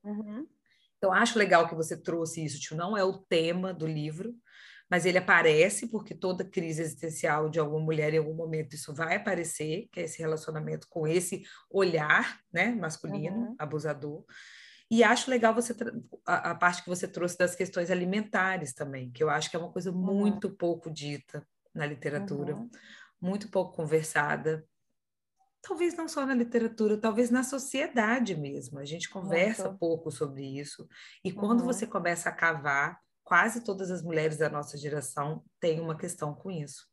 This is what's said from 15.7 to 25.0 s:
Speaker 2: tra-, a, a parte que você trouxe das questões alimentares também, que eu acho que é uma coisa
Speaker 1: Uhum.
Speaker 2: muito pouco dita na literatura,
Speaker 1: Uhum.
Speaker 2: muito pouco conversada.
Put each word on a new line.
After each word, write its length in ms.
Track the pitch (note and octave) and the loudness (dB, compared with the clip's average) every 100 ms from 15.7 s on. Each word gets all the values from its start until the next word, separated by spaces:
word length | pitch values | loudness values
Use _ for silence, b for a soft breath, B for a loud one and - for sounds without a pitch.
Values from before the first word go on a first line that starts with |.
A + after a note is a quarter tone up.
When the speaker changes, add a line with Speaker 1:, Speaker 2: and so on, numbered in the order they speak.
| - | -4
Speaker 2:
tra-, 180 | - D3+ - - - | -6 -8 -14 -10 -2
a, 240 | E3+ E3+ | 0 0
a 60 | E3 | 2
parte 260 | F3+ F3+ | 2 2
que 80 | - | -6
você 180 | F3+ - | -6 -4
trouxe 300 | - F3 - | -2 -4 2
das 180 | F3+ - | 0 2
questões 360 | F#3 F#3 F3 | -2 -2 0
alimentares 840 | F#3 F3+ G3+ G#3 G3 F#3+ F#3 D3 | 0 2 -2 0 0 0 0 -6
também, 380 | - C#3+ C3+ B2+ | -8 -8 -8 -10
que 120 | B2 | -2
eu 60 | D#3 | 2
acho 180 | D3+ D#3 | 2 -2
que 80 | E3+ | -6
é 40 | |
uma 120 | E3+ | -6
coisa 200 | - F#3 | -6 -4
Speaker 1:
Uhum. 60 | F3+ | -2
Speaker 2:
muito 520 | F#3 G3+ G#3 G3+ F#3+ | 0 2 2 2 -4
pouco 400 | - F3 E3 D#3+ | -2 -2 -2 -6
dita 580 | D#3 D3 C#3+ _ D3+ - _ _ | -8 -8 -8 _ -14 -14 _ _
na 140 | D#3+ D3 | -6 -6
literatura, 680 | C#3+ D3 C#3+ G3+ C#3+ C#3+ F3 | -4 -4 -4 -4 -4 -4 -6
Speaker 1:
Uhum. 140 | A#3+ B B B B _ | -8 B B B B _
Speaker 2:
muito 300 | F3+ G3+ - | -4 -4 -2
pouco 240 | F#3+ F3 - | -2 -2 -4
conversada. 880 | D#3 D#3+ D#3 D3+ D3 D3 D3+ D#3+ - _ _ _ | 2 2 2 0 0 0 0 -2 -6 _ _ _